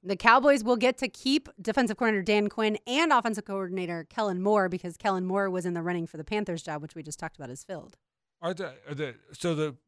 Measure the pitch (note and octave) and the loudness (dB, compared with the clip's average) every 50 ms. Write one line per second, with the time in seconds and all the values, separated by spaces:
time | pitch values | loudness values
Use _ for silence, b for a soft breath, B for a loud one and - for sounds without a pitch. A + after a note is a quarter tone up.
0 | _ F3+ G3 F3+ - A#3+ A3+ C4+ B3 D4 C#4+ B3+ G#3+ A3+ B3 A3+ A#3+ B3+ B3+ - | _ -6 -6 4 6 8 8 8 8 6 4 4 4 0 0 4 2 0 0 0
1 | C#4 A3 - - - C4 C4+ D#4 - - - - F#3 - G#3+ C#4+ B3+ A#3 A3 - | -6 -6 -6 -6 -2 0 0 0 -2 -4 -20 -8 -6 -2 2 2 2 2 0 0
2 | B3+ A3+ G#3+ G3+ F#3 F#3+ G#3 G#3 G#3 G#3 - - A3 G#3+ G#3+ G#3 _ - B3 C#4+ | 0 0 2 0 2 2 2 2 2 0 0 0 0 0 0 -2 _ -2 0 0
3 | E4 E4 D4 B3 A#3 A#3 A3 G#3 G#3 - G3 G3 F#3+ F3+ F3+ F#3+ F3+ E3+ E3+ E3 | 2 4 4 4 2 0 -4 -4 -6 -6 -6 -6 -6 -4 -4 -6 -4 -4 -6 -8
4 | D#3+ _ - - G#3+ G3+ F#3 F3+ F#3 G3+ G#3+ G#3 F#3+ F3+ F3 F3+ - F3+ E3 - | -10 _ -4 -2 -2 -2 -2 0 2 2 4 4 4 2 -2 -6 -8 -10 -12 -4
5 | - G#3+ F#3+ F#3 F#3 F#3 F#3 G3+ G3 F#3+ F#3 F#3 F3 F3+ F3 E3+ E3 F3 F3+ F3 | -2 -2 0 0 -2 0 0 0 0 0 -2 -2 -4 -2 -4 -4 -2 -2 -2 -2
6 | E3+ E3+ - D#3 D3+ - G#3+ G#3 G#3 - E3+ E3 - - D#3 D3+ D3 D3+ - E3 | -4 -6 -8 -12 -8 -4 -2 -2 -2 -2 -6 -8 -6 -8 -8 -8 -8 -12 -14 -14
7 | D3+ D3+ C#3+ - - - _ - C#3+ A#2+ B2+ C#3 - - F#3+ D#3 - - - _ | -12 -12 -12 -10 -10 -12 _ -12 -14 -14 -14 -16 -14 -12 -12 -12 -12 -16 -20 _
8 | _ _ _ _ _ _ _ _ E3+ F3 F#3 E3 F#3+ D3+ C3 C3+ _ C3+ D3 C3+ | _ _ _ _ _ _ _ _ -6 -6 -6 -6 -8 -10 -12 -16 _ -12 -8 -8
9 | D#3 C3+ A2+ G#2 _ _ C#3+ - - F3 E3 D3+ D#3 D3+ B2+ _ _ | -8 -8 -8 -14 _ _ -16 -6 -4 -2 -2 0 -2 -4 -4 _ _